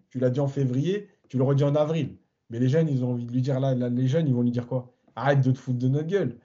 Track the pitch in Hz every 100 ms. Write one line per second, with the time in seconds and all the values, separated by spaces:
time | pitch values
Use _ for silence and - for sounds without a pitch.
0 | _ 127 127 131 139 139 131 127 160 202
1 | - _ _ 127 135 139 143 147 151 165
2 | 117 - _ _ - 117 127 156 160 135
3 | 123 120 120 123 127 131 135 127 123 123
4 | 127 156 156 123 120 120 120 131 - _
5 | _ - 131 143 127 131 - 123 127 143
6 | 160 196 139 -